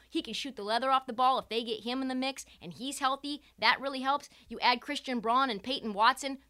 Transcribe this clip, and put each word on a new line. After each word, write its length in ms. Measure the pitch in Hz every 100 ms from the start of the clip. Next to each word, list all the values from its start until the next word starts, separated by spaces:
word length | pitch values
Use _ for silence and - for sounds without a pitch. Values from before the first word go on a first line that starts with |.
| _
He 120 | 330
can 120 | -
shoot 240 | 220 277 233
the 60 |
leather 280 | 202 233 262
off 160 | 262 262
the 60 |
ball 260 | 226 254 262
if 80 | 185
they 160 | 220
get 220 | 233 226 208
him 160 | 254
in 80 | 262
the 40 |
mix, 320 | 254 262 269 - -
and 120 | 170
he's 260 | 156 254 277
healthy. 420 | 269 269 285 294 _ -
That 220 | 214 262
really 220 | 269 269
helps. 280 | 262 285 - - -
You 100 | 233
add 220 | 233 247
Christian 400 | - 285 - 247
Braun 280 | 220 247 269
and 140 | 208
Peyton 300 | 240 - 214
Watson, 460 | 196 220 262 277 269 _